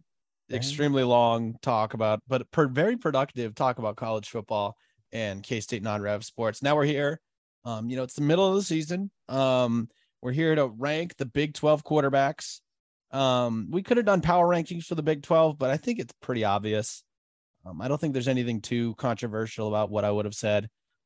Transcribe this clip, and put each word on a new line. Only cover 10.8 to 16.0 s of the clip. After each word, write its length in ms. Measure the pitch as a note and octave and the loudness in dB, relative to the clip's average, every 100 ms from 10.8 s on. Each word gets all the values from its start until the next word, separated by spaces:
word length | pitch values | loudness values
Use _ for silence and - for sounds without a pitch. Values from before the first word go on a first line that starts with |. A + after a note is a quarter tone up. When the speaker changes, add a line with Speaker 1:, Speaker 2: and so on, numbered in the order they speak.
| C#3 D#3 F3 - | -4 -2 -4 -6
Speaker 2:
the 80 | B2+ | -4
Big 300 | C#3 D3+ - | 0 -2 0
twelve 280 | D3+ D3+ | 2 2
quarterbacks. 800 | - D3+ C#3 C#3 C#3 - - - _ _ _ _ _ | 2 2 4 4 2 0 -10 -14 _ _ _ _ _
Um, 560 | C3+ C3 B2 A#2+ A2+ F2+ | 0 2 4 2 -2 -2
we 100 | F3 | -4
could 160 | F#3+ A#3+ | 2 2
have 80 | G#3 | 4
done 160 | F#3+ | 4
power 260 | D#3 F3 F3 | 4 4 6
rankings 380 | F3 D#3 F3 D#3+ | 4 0 -8 -6
for 100 | E3 | -2
the 80 | |
Big 200 | D3+ D3+ | 0 -2
twelve, 340 | C#3 D#3+ D#3+ D3+ | 2 4 4 2
but 140 | C3 | -2
I 60 | C#3 | -2
think 220 | - | -2
it's 140 | A#3 | -6